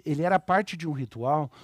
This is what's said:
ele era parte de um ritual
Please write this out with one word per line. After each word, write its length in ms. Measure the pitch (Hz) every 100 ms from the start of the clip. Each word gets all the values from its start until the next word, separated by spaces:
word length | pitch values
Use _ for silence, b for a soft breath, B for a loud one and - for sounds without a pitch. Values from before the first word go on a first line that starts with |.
ele 200 | 160 147
era 160 | 175 185
parte 360 | - 190 202 170
de 120 | 165
um 40 |
ritual 600 | 139 123 113 123 151 143 B